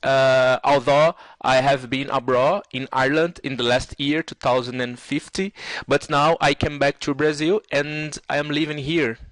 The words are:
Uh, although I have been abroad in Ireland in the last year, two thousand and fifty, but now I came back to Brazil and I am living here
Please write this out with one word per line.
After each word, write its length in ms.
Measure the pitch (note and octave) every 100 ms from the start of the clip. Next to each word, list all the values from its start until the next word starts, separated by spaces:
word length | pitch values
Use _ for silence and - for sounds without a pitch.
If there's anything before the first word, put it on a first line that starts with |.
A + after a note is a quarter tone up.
Uh, 540 | C3 C3+ C3+ C3 B2+ B2+
although 520 | C3+ C#3+ A#2+ C#3+ D#3 E3 - -
I 160 | B2+ C3
have 320 | C3 C#3 B2
been 200 | C3+ C#3
abroad 540 | C3+ B2 B2+ C3+ G3+ -
in 160 | B2+ C3+
Ireland 480 | C3 C3 D3+ E3+ -
in 140 | D3 C3
the 60 |
last 300 | A#2+ B2 - -
year, 240 | C#3+ D#3
two 120 | E3
thousand 460 | - C3+ B2+ B2 B2
and 180 | B2 B2
fifty, 540 | - C#3 - - F#3+ - - - -
but 220 | C#3+ -
now 280 | D3 D3+ E3
I 140 | D3
came 240 | C#3+ D#3+ D3
back 200 | C#3+ C#3
to 120 | -
Brazil 480 | C#3 D3+ D3 D#3 G#3 _
and 460 | C#3+ D3 D3+ D3+ D3 _
I 100 | C#3+
am 120 | D3+
living 300 | D3 D#3 D3+
here 400 | C#3 E3+ B2+ A2+ -